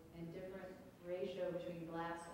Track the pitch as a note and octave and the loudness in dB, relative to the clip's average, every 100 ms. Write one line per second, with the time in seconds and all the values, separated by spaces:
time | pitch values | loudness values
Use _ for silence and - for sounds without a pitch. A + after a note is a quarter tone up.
0 | - E3+ E3+ F3 F#3 G3 F#3 - - - | -10 -4 -4 -2 -4 -4 -4 -8 -10 -6
1 | F3 F3+ G3 F#3 F3+ E3+ F3 E3+ D#3+ E3 | 2 4 4 4 4 4 0 -2 0 2
2 | E3 E3+ - | 2 0 -4